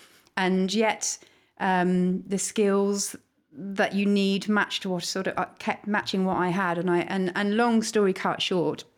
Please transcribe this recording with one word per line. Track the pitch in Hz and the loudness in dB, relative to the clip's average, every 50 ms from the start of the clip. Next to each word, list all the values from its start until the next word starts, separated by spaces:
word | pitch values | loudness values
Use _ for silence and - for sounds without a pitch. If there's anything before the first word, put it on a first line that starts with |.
| - - - - _ _ - | -20 -20 -20 -20 _ _ -4
And | 196 190 180 190 185 190 185 196 | -2 0 2 2 2 0 0 0
yet, | 220 220 214 - - - - - - - _ _ _ _ _ _ - | 2 2 0 0 -2 -4 -6 -6 -8 -12 _ _ _ _ _ _ -4
um, | 202 190 185 180 180 180 185 180 180 180 185 - - | 0 0 2 2 2 2 2 2 2 2 0 -2 -4
the | - 202 190 | -4 -4 -4
skills | - - - 220 208 196 196 202 202 202 202 202 - - - - _ _ _ _ _ _ | -4 -2 0 2 2 4 4 4 2 2 0 -2 -4 -6 -8 -14 _ _ _ _ _ _
that | - 139 190 196 196 202 196 - 190 | -16 -12 -10 -6 -2 0 0 0 2
you | 202 202 | 2 2
need | 202 202 196 196 196 196 196 - | 4 4 4 4 2 2 0 0
matched | 214 208 202 - - - - - | 0 0 0 0 0 -4 -6 -4
what | 190 180 170 - | -4 -4 -4 -4
sort | - - 190 190 | -4 -4 -4 -4
of, | 190 - | -4 -2
uh, | - 180 - - - | -4 -4 -6 -8 -8
kept | - 214 - - - | -6 -6 -6 -4 -4
matching | 202 208 202 - - - 190 185 | -2 -2 -2 -2 -2 0 0 0
what | 190 185 | 2 2
I | 180 180 180 | 0 0 0
had. | 170 196 190 175 170 | 0 0 0 0 0
And | 175 175 180 | 0 0 2
I, | 175 175 | 2 0
and, | - - 196 190 185 180 - | 0 0 -2 -2 -2 -2 0
and | 202 202 202 208 | 0 0 0 2
long | 226 240 240 226 226 220 | 2 2 4 4 2 2
story | - - 214 202 190 190 | 2 0 2 2 2 0
cut | - - 180 - - | 0 -2 -2 -2 -2
short, | - - 190 175 151 151 - - - _ _ | -2 0 0 0 0 0 -2 -6 -10 _ _